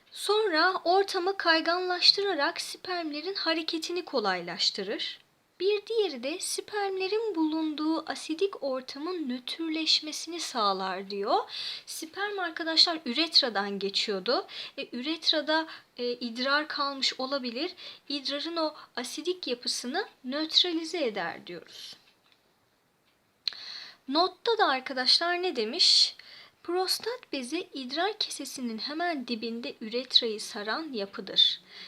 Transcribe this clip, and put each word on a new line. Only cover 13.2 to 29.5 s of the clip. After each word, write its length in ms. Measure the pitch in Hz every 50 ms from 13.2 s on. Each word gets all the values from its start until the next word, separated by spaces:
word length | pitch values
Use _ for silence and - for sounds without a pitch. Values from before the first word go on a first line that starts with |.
| 320 320 311 - - 247 214 196 202 202 202 196
geçiyordu. 680 | 190 196 196 - - - 202 190 185 208 254 349 403 - - - - - - -
E, 200 | 277 - - 240
üretrada, 680 | 247 302 320 320 - - - 311 294 285 311 320 320 320 - - - _ _ -
e, 140 | 247 240
idrar 560 | 247 - - 240 226 240 254 277 277 294 302 302
kalmış 520 | - - 285 285 277 269 262 - - -
olabilir. 560 | 254 262 277 277 247 247 220 233 311 370 - - - - - - _ -
İdrarın 460 | 277 285 262 247 277 285 285 320 339
o 200 | 339 320 311 311 - - - _
asidik 520 | - 254 247 - - 302 339 359 359 - 294
yapısını 600 | 247 240 - 247 - - - 240 277 359 453 - - _ -
nötralize 840 | 247 269 294 311 311 - - - 359 339 320 339 320 - 349 285
eder 420 | 233 202 202 175 170 - - - -
diyoruz. 480 | 175 170 - - - - - - - - _ _ _ _ _ _ _ _ _ _ _ _ _ _ _ _ _ _ _ _ _ _ _ _ _ _ _ _ _ - - - - - - - - - - - _ -
Notta 500 | 262 311 359 381 370 - _ 453 453 427
da 100 | 392 320
arkadaşlar 760 | 269 262 254 - 277 254 254 254 - - 339 349 349 349 359
ne 120 | 370 285
demiş? 600 | 247 220 214 247 359 - - - - - - - - - - - - - - _ _ -
Prostat 720 | - 349 370 370 370 - - - 427 494 508 - - -
bezi 360 | 277 247 240 302 349 - - -
idrar 440 | 285 269 247 277 311 349 415 427 -
kesesinin 600 | - - - - 285 254 - - 254 233 220 220
hemen 500 | - 247 294 320 349 349 339 277 240 -
dibinde 480 | 240 220 226 233